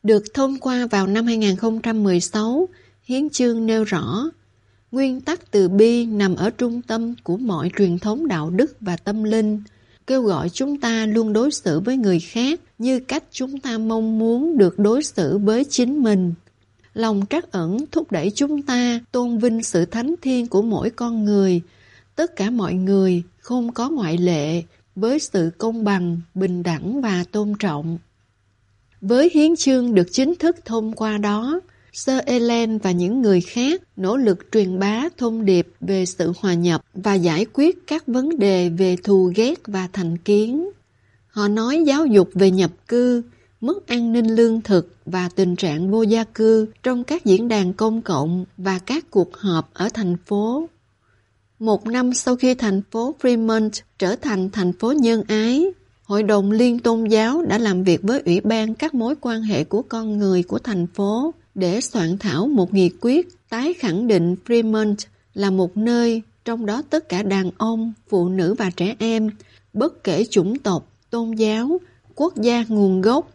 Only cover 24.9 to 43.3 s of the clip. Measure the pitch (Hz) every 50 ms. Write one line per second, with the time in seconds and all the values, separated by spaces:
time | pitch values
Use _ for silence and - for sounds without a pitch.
24.9 | _ 185 202 233 277 311 - - - 196 165 165 170 _ 220 226 226 226 220 208
25.9 | 202 185 175 175 170 170 170 _ _ 190 190 180 180 175 175 180 165 156 165 185
26.9 | 247 285 262 220 190 175 175 - - 214 208 208 208 208 214 190 151 147 151 165
27.9 | 170 165 _ _ _ _ _ _ _ _ _ _ _ _ _ _ _ _ _ _
28.9 | _ _ - 190 240 254 302 349 - 302 302 311 339 311 - 277 262 254 247 240
29.9 | 220 190 175 175 - - 262 294 349 - 311 330 349 - _ - 226 233 220 220
30.9 | 220 - 220 214 214 214 208 208 208 214 226 262 311 370 - _ _ _ _ _
31.9 | _ - - - 262 262 - - 247 247 233 233 233 233 233 226 220 214 - 190
32.9 | 180 175 175 180 226 269 247 208 190 180 175 - - 240 247 277 339 370 - _
33.9 | _ - 185 185 226 277 254 214 185 185 - _ - 220 202 180 185 185 190 202
34.9 | 214 233 277 349 - - 247 233 226 226 220 196 185 175 170 - _ _ 170 180
35.9 | 196 190 185 180 - - 165 170 175 - - 190 175 170 175 175 165 156 _ _
36.9 | _ 185 185 214 196 190 170 175 156 160 220 220 - 277 285 339 370 - - -
37.9 | 294 320 - 277 233 254 262 302 339 285 202 202 190 185 180 175 165 175 190 185
38.9 | 180 175 - 202 196 190 185 180 175 208 226 254 339 - _ - 202 190 185 180
39.9 | - 202 180 165 165 170 _ - 208 208 214 226 254 302 349 403 392 _ _ _
40.9 | _ _ _ _ _ _ _ _ _ 208 202 202 208 220 220 240 285 330 330 294
41.9 | 269 294 330 277 208 202 175 - - 180 196 190 185 190 185 165 - _ _ -
42.9 | 226 240 247 247 247 240 233 240